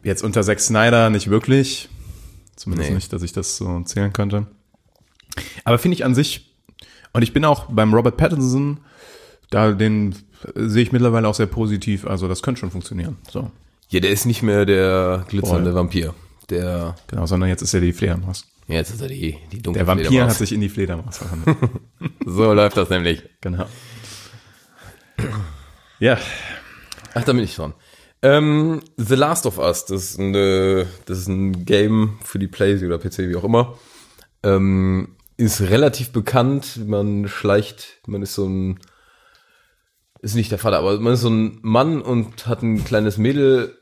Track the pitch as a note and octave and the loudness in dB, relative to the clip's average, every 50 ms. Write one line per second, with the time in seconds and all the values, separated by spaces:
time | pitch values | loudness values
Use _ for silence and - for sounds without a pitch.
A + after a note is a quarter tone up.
0 | _ G#2 F#2+ - - A2 G2 A2+ G2+ F#2+ G#2 G2+ - - A2+ G#2+ A2 A#2+ A#2+ A#2 | _ -4 -4 -2 -2 0 0 2 2 2 0 0 0 0 2 4 4 6 6 6
1 | A2+ A2 G#2+ G#2 - G2 G2+ A2 A2 - C3 C#3 C3+ C3+ - - - - - - | 4 4 4 0 0 2 0 0 4 4 4 4 4 0 -4 -8 -10 -14 -18 -20
2 | - - - - - - - - _ _ _ - - - F2+ E2+ D#2 C#2+ F#2+ F#2+ | -18 -18 -18 -18 -20 -20 -20 -20 _ _ _ -14 -8 -6 -4 -2 -2 -2 -2 -4
3 | - - - F2 F2 E2+ - - F2+ - - - G2 F#2+ F2 F2 F2 - - G#2 | -4 -6 -8 -8 -8 -6 -6 -8 -6 -6 -8 -6 -6 -6 -6 -6 -6 -6 -4 -2
4 | G2+ G2+ G2 - G#2 G2+ G2+ G#2 G#2 - _ _ _ _ _ _ _ _ _ _ | -2 -2 -2 -2 -2 -2 -2 -4 -4 -6 _ _ _ _ _ _ _ _ _ _
5 | _ _ _ _ _ _ - - - - - - - - A#2+ A#2 - F3 F3+ - | _ _ _ _ _ _ -12 -12 -12 -12 -14 -8 0 2 2 2 2 0 0 0
6 | - C3 B2+ B2 D3+ - - - - _ _ _ _ _ _ - - _ - _ | 0 2 2 2 2 0 -2 -10 -12 _ _ _ _ _ _ -20 -20 _ -20 _
7 | - - _ A#2+ A#2+ - - C#3 D3+ D3+ D3 - - - A#2+ G#2+ G#2+ A2 G#2+ A2+ | -20 -4 _ 0 0 2 2 2 4 4 2 2 0 -2 0 2 4 6 4 4
8 | A#2+ - - - D#3+ F3 F3+ C#3+ C3 B2+ B2+ C3+ C#3+ C#3+ D3 D3 _ _ _ _ | 4 2 2 2 2 2 2 0 0 0 0 0 0 -2 -4 -6 _ _ _ _
9 | - - - - - - - _ _ _ - G#2+ G#2+ A2 G#2 F#2+ G#2+ A2 G#2+ G#2+ | -20 -20 -20 -20 -20 -20 -20 _ _ _ 0 2 2 2 2 2 2 2 2 2
10 | G#2 G2+ F#2 - - _ _ - - - - - A2 A2+ G#2 A#2 B2 - C3 B2 | 0 -2 -4 -8 -14 _ _ -18 -18 -12 -6 -6 -4 0 2 2 2 4 2 2
11 | A#2+ A#2+ A2+ A2+ A2+ G#2+ G#2+ - A2+ F#2+ - - A2+ G#2+ G#2 G2 F#2+ G#2+ G2+ G2 | 2 4 2 2 2 0 0 0 -2 -2 0 -4 -2 -2 -2 -2 -2 -2 -4 -4
12 | G#2 - F#2+ F#2 F#2 F2+ F#2 F2+ - - B2+ - - F#2 E2+ F#2 F2 - - F2+ | -4 -4 -4 -4 -2 -4 -4 -4 -4 -4 -4 -4 -6 -8 -8 -8 -10 -8 -8 -8
13 | E2+ D#3 C3+ - - - - - - - - - _ _ _ _ _ _ - F#2 | -8 -8 -10 -12 -16 -12 -10 -10 -10 -10 -14 -18 _ _ _ _ _ _ -2 0
14 | F2 F#2+ G2+ G2 - A#2+ A#2 - - G#2+ G2+ G2+ G2+ G2 G2 F#2+ F#2+ F#2+ F#2 F#2 | 2 2 0 2 0 -2 -2 0 2 2 4 4 4 4 4 4 4 2 2 2
15 | F#2 F2+ F#2 F#2 F2+ - G2 G2 F#2 F2 F2 E2+ F2 F2+ F2 F2+ F2+ E2+ F2+ F#2 | 2 0 0 -2 -4 -4 -4 -4 0 0 0 2 2 0 0 0 0 0 0 -2
16 | D#2+ D#2 D2+ - - - _ _ - - - F2 F2+ F2+ F2+ F2 E2+ E2+ F2 - | -4 -4 -8 -12 -18 -20 _ _ -10 -6 -6 -4 -4 -4 -4 -4 -6 -8 -10 -12
17 | _ - - - F#2 E2 F#2 F2+ F#2 F#2 F2+ - - F2 - F#2+ F2 F2 E2+ - | _ -10 -6 -6 -4 -2 0 0 2 0 0 -2 -2 -2 0 2 2 2 0 0
18 | - - E2+ F2 F#2 F#2 F#2 - - _ _ _ _ - - - D#3+ - A2 A2+ | -2 -2 -2 -2 -4 -6 -8 -10 -12 _ _ _ _ -4 -4 -4 -4 -4 -8 -10
19 | C3+ C3+ C3+ C#3 E2 D#2 D2+ D2+ - - - A2+ A2 - F2+ F#2+ F#2 F2 F#2 - | -10 -10 -10 -8 -8 -8 -8 -8 -14 -16 -16 -10 -6 -4 -2 0 2 2 2 2
20 | D#2+ D#2+ C3 B2+ B2 A#2+ A2+ - A2 - G2+ G#2+ G#2 G2 - - G2 F2+ F2+ E2 | 2 4 4 4 4 4 2 0 -2 -2 -2 -2 -2 -2 -2 -4 -4 -4 -4 -8
21 | D#2+ A#2+ F#2 - - F2 E2+ E2 D#2+ D#3+ D3 - - A#2+ - - - _ _ _ | -8 -12 -12 -12 -10 -8 -8 -2 0 0 0 2 0 -4 -4 -6 -16 _ _ _
22 | - - - _ C4+ - F2 F#2+ A2 A2 G#2 G#2 G#2 G2+ - G#2 F#2 E2+ F#2 F2+ | -12 -12 -8 _ -8 -6 0 2 4 6 6 6 6 4 4 2 0 2 0 0
23 | E2+ E2+ E2 E2+ - - _ _ - F#2+ F2+ F2+ F#2 - - - - - - A2+ | 0 0 -2 -2 -6 -18 _ _ -8 -8 -6 -6 -6 -8 -10 -20 -20 -20 -20 -20
24 | A2 - - - - - - - _ _ _ _ _ _ _ - - - - - | -20 -20 -20 -20 -20 -20 -20 -20 _ _ _ _ _ _ _ -20 -20 -20 -20 -20
25 | _ _ _ - - C3 G#2+ G#2+ G2 E2 D2 - - - - _ _ _ _ _ | _ _ _ -8 -6 -6 -4 -6 -8 -8 -12 -18 -20 -20 -20 _ _ _ _ _
26 | G#2+ A#2+ B2+ - - - - - - - - - - - - - - - - - | 2 2 2 2 -2 -10 -12 -12 -12 -14 -14 -16 -18 -20 -20 -20 -20 -20 -20 -20
27 | - - - A#2 A#2+ B2+ B2+ B2 A2 F#2 - - D#2+ D2 D2 _ _ _ _ _ | -20 -8 -6 -4 0 0 0 0 0 -2 -6 -10 -10 -10 -12 _ _ _ _ _
28 | _ _ _ _ - C3+ C#3 D3+ D3+ D3+ D3 D3+ D3+ D#3+ D#3+ D3 - - _ - | _ _ _ _ 4 4 4 6 4 2 2 2 2 0 -2 -4 -8 -12 _ -6
29 | A#2 G#2 C3 C3 C#3+ D3+ E3+ E3 - B2 F2+ F#2 - F2 E2+ - - - F#2+ G2 | 0 2 2 2 4 2 0 -2 -2 -4 -4 0 0 0 0 -2 -4 -6 -6 -6
30 | F2+ F#2 - - G2 G2 G2 G2+ G2 G2 F#2+ F#2+ F#2+ F#2+ F#2+ F#2+ F2+ F2 F2+ - | -6 -8 -8 -4 -4 0 2 2 2 4 4 4 2 2 2 2 0 -2 -8 -18
31 | - - F#2 F#2 F2+ F#2 F#2+ F#2 G2 G2 F#2 F2+ F2 - - G2+ G#2 G#2+ A2 A2 | -12 -10 -8 -8 -4 -4 -2 -2 0 -2 -2 -4 0 2 4 4 4 4 4 2
32 | G#2+ G#2+ G#2+ A2 - - - G#2 G2 F#2 F#2 - G#2 G2 G2+ G2 F#2 F2 E2+ D#2+ | 2 0 -2 -8 -14 -8 -6 -6 -6 -6 -2 0 2 2 2 0 0 -2 -4 -4
33 | - F#2 - - F#2 F2+ F2 F2 F2 G2+ A#2 A#2 B2 B2 B2 - _ _ - - | -4 -8 -6 -4 -4 -4 -4 -4 -2 2 2 2 2 0 -4 -20 _ _ -20 -20
34 | - _ _ - - _ _ _ - G#2 G2 F#2+ G2 G2 F#2+ F#2+ F#2+ F#2+ F#2+ F#2 | -20 _ _ -20 -20 _ _ _ 2 2 4 4 4 4 2 2 2 2 2 0
35 | - - - _ _ _ _ - A#2+ G#2+ - - G2+ F2+ G2+ B2 D3 C#3+ - - | -2 -4 -12 _ _ _ _ 0 0 0 2 0 2 4 4 4 4 4 2 0
36 | B2+ - - A#2+ G#2 - - B2+ A#2+ C3 C#3 C#3 C3+ - - A#2 A2 G#2 G#2+ G2+ | -10 -4 -4 -4 -4 0 2 2 2 2 0 -2 -4 -8 -12 -10 -6 -2 -2 0
37 | G2+ G#2 G#2 G2+ G2+ G2+ - - - G#2 G2 G#2 G#2+ - - - - - - _ | 0 0 -2 -2 -4 -4 -8 -4 0 2 2 2 2 -2 -10 -18 -20 -20 -20 _
38 | _ - G#2 G2 G2+ G2 - - G2+ F#2+ F#2+ F#2+ F#2+ F#2+ F#2 F#2 - _ _ _ | _ -10 -8 -8 -8 -8 -4 -4 -4 -2 -2 -2 -2 -4 -4 -6 -10 _ _ _
39 | _ _ _ _ _ _ _ _ _ _ _ _ _ _ _ _ _ _ _ _ | _ _ _ _ _ _ _ _ _ _ _ _ _ _ _ _ _ _ _ _
40 | _ _ _ _ - G#2 G#2 A#2 G#2 - G#2+ G2 - A2+ F#2+ E2 D#2 G2 G2+ G#2 | _ _ _ _ -10 -4 -2 0 0 0 -2 -2 0 0 2 2 2 2 0 2
41 | A2+ A#2 B2 A#2+ A#2+ A#2+ A2+ A2 A2 A2 - - - A2+ A2 A#2 C3+ D#3+ E3 D3 | 2 2 2 2 2 2 2 2 0 -2 -4 -8 -4 2 2 4 4 4 0 -2
42 | - - B2+ A#2 A2 A2+ - - - A#2 A#2 - - A2+ A2 G#2 - - G#2+ G#2+ | -2 -2 -2 -2 -2 -4 -8 -12 -6 -6 -6 -2 -2 -2 0 -2 -2 0 0 2
43 | G#2+ G#2+ G2+ G#2 G#2+ B2 C#3 C#3+ C#3 C3+ C3 B2 A2+ - - _ | 2 0 0 2 0 2 2 4 4 4 4 4 2 -2 -10 _